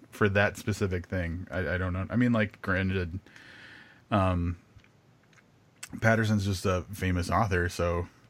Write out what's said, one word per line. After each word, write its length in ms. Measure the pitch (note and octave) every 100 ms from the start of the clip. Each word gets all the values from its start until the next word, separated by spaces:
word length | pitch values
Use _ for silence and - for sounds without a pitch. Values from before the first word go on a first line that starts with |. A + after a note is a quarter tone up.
| -
for 180 | - G#2
that 280 | G2 G2+ -
specific 500 | - G#2 G2 F2+ -
thing? 400 | F#2 E2+ E2+ -
I, 240 | F2+ D2+
I 20 | F2+
don't 160 | F#2
know. 140 | F2+ F#2
I 60 |
mean, 180 | A2+ B2
like, 280 | A2+ G#2+ -
granted, 560 | - F#2 F#2+ F#2+ F2 G2 - - - - - - - - _
um, 480 | G#2+ F#2 F2 E2+ E2+ - - - _ _ _ _ - _ _ _ _ - A2+
Patterson's 460 | A2+ A2+ G#2+ G#2+
just 200 | G2 F#2
a 200 | G2+ F2+ E2
famous 380 | G#2 F#2 F2+ E2+
author, 380 | F#2 A2 F#2 F2
so 380 | - F2 E2+ F2 -